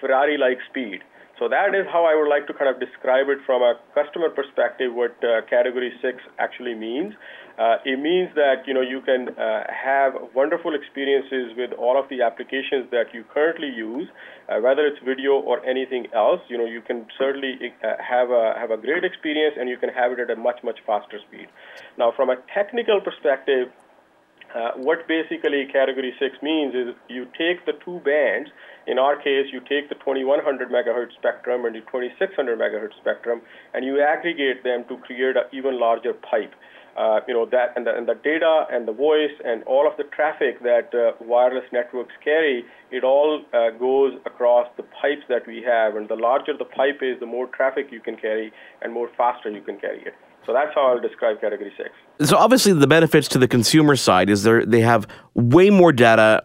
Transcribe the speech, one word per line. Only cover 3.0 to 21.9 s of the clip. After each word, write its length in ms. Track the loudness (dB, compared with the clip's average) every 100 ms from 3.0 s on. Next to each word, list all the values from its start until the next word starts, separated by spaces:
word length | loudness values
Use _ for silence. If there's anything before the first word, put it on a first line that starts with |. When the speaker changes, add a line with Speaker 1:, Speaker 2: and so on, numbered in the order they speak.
| 0 2 2
Speaker 1:
it 100 | -2 -2
from 160 | 2
a 160 | 2 0 -4
customer 340 | -4 -4 -2 -4
perspective, 640 | -4 -6 -2 -2 -2 -6
what, 220 | -2 -4 -2
uh, 200 | 0 0 0
Category 440 | 0 0 -2 -6 -4
six 160 | -6 -6 -10 -6
actually 340 | -6 -6 -10
means. 400 | -8 -6 -6 -8 -10 -20 -20 -16 -2
Uh, 180 | 0 0
it 140 | 0 -4
means 300 | 0 0 0
that, 320 | 0 2 0 -2
you 80 |
know, 60 | -2
you 200 | -2 -4
can, 260 | -2 -2 -2 -6
uh, 240 | -4 -4 -6
have 440 | -8 -2 0 0 -2 -6
wonderful 400 | -2 -2 -2 -6
experiences 800 | -6 -8 -6 0 0 0 -6 -6 -8
with 160 | -8
all 240 | -2 0 0
of 100 | -2
the 140 | -2
applications 680 | -2 -2 -6 -8 -4 -4 -2
that 240 | -4 -4
you 80 | -8 -8
currently 360 | -2 0 -2 -8
use, 400 | -8 -10 -10 -12 -14 -20 -20 -8
uh, 100 | -2
whether 260 | 0 2 0
it's 120 | -2
video 340 | -6 -4 0 0
or 260 | 0 -4
anything 420 | -4 -4 -4 -6 -4
else. 280 | 0 0 0 -4
You 100 | -6
know, 80 | -6
you 140 | -6
can 260 | -8 -10 -10 -6
certainly, 560 | -4 -4 -8 -8 -12 -8
uh, 100 | -6 -6
have 280 | -2 0 2
a, 240 | 2 0 -2
have 140 | -4
a 40 | -6
great 280 | -4 -4
experience, 500 | -4 -6 -6 -2 -2 -2
and 100 | -6
you 80 | -4
can 140 | -6
have 200 | -2 -2
it 80 | -2
at 120 | -4
a 60 | -4
much, 220 | -4 -4
much 140 | -6 -8
faster 360 | -4 -4 -4 -16 -18
speed. 180 | -20 -20 -20 -20 -20 -16